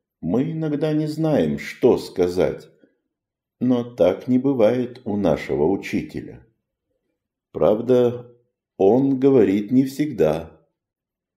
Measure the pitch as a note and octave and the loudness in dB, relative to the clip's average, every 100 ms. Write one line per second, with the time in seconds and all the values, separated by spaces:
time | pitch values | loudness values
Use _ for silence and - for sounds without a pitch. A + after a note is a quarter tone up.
0 | _ - D#2+ A2+ D#3 D#3+ D#3+ C#3+ D#3 D3+ | _ -10 -4 -2 -2 -4 -4 -2 -2 -2
1 | D3+ D#3 D#3 C3 D#2 C#2+ - - B2 - | -4 -2 0 2 0 -2 -10 2 2 2
2 | - - F2+ F2+ C#2 C#2 - _ _ _ | -2 -2 -2 0 -2 -2 -14 _ _ _
3 | _ _ _ _ _ - B2 B2 A#2+ - | _ _ _ _ _ -6 -2 -2 -2 0
4 | F2 F#2+ - B2+ C3+ C3 G#2+ B2+ A#2+ - | 0 0 0 0 0 2 2 2 -4 -8
5 | - G#2 F2 C#2 - C#2 D#2 G2 - G2+ | -8 -2 0 -2 -2 -2 0 -2 -4 -6
6 | - C2 - B1+ _ _ _ _ _ _ | -6 -12 -14 -18 _ _ _ _ _ _
7 | _ _ _ _ _ D#2+ D#2+ A2 A#2+ B2 | _ _ _ _ _ -2 0 0 2 2
8 | A#2+ - - _ _ _ _ - F#2+ B2 | 2 -2 -14 _ _ _ _ 0 2 4
9 | C#3 C3 C#3 C3 F#2+ G2+ G#2 B2+ C3+ C3+ | 2 2 4 6 4 2 0 0 0 -2
10 | D3+ G#2+ D#2 D#2+ E2 - _ _ _ _ | -6 0 0 0 -8 -20 _ _ _ _
11 | _ _ _ | _ _ _